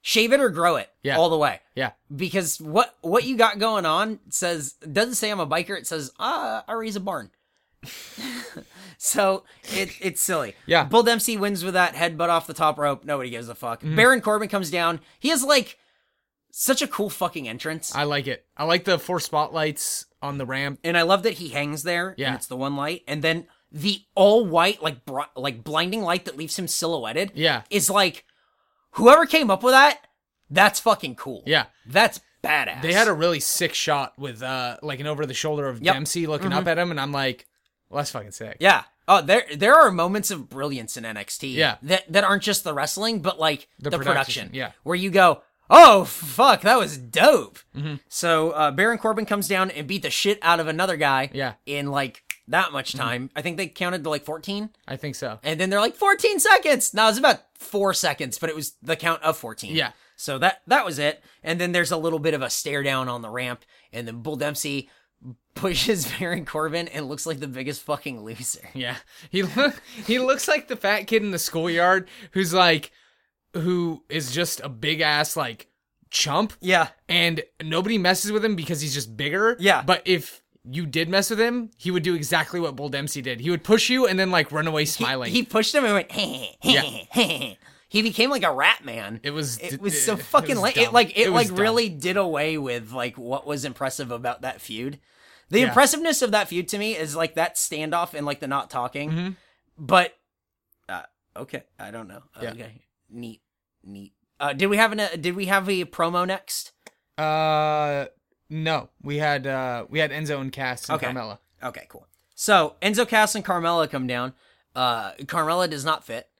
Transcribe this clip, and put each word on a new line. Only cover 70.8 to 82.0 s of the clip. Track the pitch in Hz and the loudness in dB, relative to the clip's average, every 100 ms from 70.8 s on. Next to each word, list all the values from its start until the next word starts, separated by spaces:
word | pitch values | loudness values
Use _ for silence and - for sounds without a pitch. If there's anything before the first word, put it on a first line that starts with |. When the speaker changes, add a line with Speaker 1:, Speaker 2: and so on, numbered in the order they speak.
| 196 208 208 | 0 0 0
Speaker 2:
kid | 226 | 0
in | 208 | 0
the | 180 | -4
schoolyard | - 165 170 170 175 185 185 - - | -4 -2 0 2 4 4 0 -18 -8
who's | 190 180 | -2 0
like, | 185 180 165 - _ _ _ _ _ _ | 4 4 4 -2 _ _ _ _ _ _
who | 175 165 180 170 160 _ | -4 0 0 -2 -6 _
is | 156 131 | -6 -4
just | 135 175 - | -4 -2 -4
a | 139 | -10
big | 117 151 156 | -6 -4 0
ass, | 156 147 156 - | 2 2 0 -2
like, | 127 113 - _ _ _ _ | -6 -8 -20 _ _ _ _
chump. | - 147 151 214 - | -4 0 0 0 -4
Speaker 1:
Yeah. | 180 180 160 _ - | 2 2 2 _ -2
Speaker 2:
And | 175 170 160 - _ | 2 2 0 -8 _
nobody | 156 160 190 226 | -4 -2 0 2
messes | 180 185 202 | 2 0 0
with | 214 220 | -2 0
him | 196 | -2
because | 151 160 | -4 -6
he's | 147 | -4
just | 135 110 110 | -6 -8 -6
bigger. | 143 180 220 247 | -4 0 0 2
Speaker 1:
Yeah. | 190 165 | 2 4
Speaker 2:
But | 143 180 - | 4 0 2
if | 175 - - _ _ 123 | 0 -2 -18 _ _ -12
you | 139 160 | -8 -4
did | 143 170 | -2 0
mess | 190 196 | 0 0
with | 220 | 0
him, | 233 247 226 _ | 0 0 -8 _
he | 180 | -2
would | 180 | -2